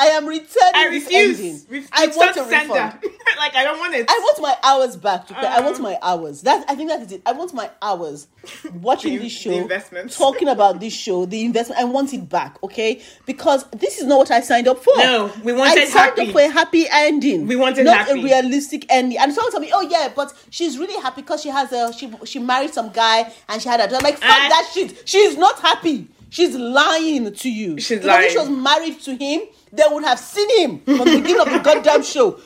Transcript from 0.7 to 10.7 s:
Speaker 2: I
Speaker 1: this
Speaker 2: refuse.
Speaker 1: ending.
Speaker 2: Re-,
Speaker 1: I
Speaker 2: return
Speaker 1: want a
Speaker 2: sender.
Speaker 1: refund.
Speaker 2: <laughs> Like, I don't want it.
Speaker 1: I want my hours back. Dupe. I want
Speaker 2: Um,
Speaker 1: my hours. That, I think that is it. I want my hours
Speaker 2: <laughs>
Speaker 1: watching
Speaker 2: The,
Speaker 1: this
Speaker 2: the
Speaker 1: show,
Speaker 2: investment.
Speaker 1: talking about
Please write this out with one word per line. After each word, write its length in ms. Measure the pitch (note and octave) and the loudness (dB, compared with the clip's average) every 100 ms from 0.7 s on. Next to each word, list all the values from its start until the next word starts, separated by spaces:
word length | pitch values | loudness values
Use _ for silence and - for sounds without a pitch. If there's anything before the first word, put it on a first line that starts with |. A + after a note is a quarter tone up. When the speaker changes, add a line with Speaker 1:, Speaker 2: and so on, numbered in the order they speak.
Speaker 2:
I 160 | D#4 D#4+ | 4 0
Speaker 1:
this 140 | D#4 | -2
Speaker 2:
refuse. 340 | D#4+ F#4 G#4 F4 | 0 2 2 0
Speaker 1:
ending. 200 | F4 D4 - | -8 -12 -14
Speaker 2:
Re-, 160 | C#4 - | -16 -4
Speaker 1:
I 140 | D4 D#4 | 0 2
Speaker 2:
return 120 | D#4 | 4
Speaker 1:
want 180 | F4+ E4 | 2 2
a 80 | |
Speaker 2:
sender. 300 | A#3+ A3 D4 | -2 -2 0
Speaker 1:
refund. 300 | G3 - - | -2 -4 -8
Speaker 2:
<laughs> 100 | - - A#4 D4+ | -12 -6 -6 -4
Like, 160 | D4 | -2
I 80 | C4 | 0
don't 160 | C#4 D#4 | -2 -4
want 160 | E4+ | -6
it. 100 | C#4 A#3 | -2 0
Speaker 1:
I 80 | - | 2
want 220 | G#4+ D5 | 2 0
my 140 | D4 - | -2 0
hours 320 | C4 C#4 B3 F#3 | 2 2 0 -4
back. 320 | G3+ F3+ - | -4 -4 -6
Dupe. 80 | G3 | -8
I 220 | C4 A#3+ | -2 0
want 160 | C#4+ - | 0 -4
Speaker 2:
Um, 60 | |
Speaker 1:
my 140 | A3+ F3+ | -6 -6
hours. 400 | F3+ F3 D#3 C#3+ | -4 -4 -6 -4
That, 220 | B3 E4+ C#4 | 0 0 -2
I 60 | |
think 140 | C#4+ D#4 | -6 -6
that 100 | D4+ | -8
is 120 | G#3 | -10
it. 100 | F#3+ | -8
I 60 | - | -6
want 220 | C4+ F4 | -6 -8
my 160 | B3+ G3+ - | -10 -12 -10
hours 460 | G#3 F3+ D#3+ C#3+ - _ - | -6 -6 -8 -12 -18 _ -20
Speaker 2:
<laughs> 220 | - - F3 | -18 -16 -6
Speaker 1:
watching 300 | G#3+ - D#4 | -2 -2 -2
Speaker 2:
The, 60 | B3+ | -6
Speaker 1:
this 140 | A#3 | -8
Speaker 2:
the 160 | - G#3+ | -10 -6
Speaker 1:
show, 0 | |
Speaker 2:
investment. 580 | F3+ F3 F#3+ - F3+ B3 | -4 -4 -6 -8 -14 -12
Speaker 1:
talking 360 | - C4+ C4+ C#4+ | 0 0 2 0
about 320 | A3 G3+ | 2 2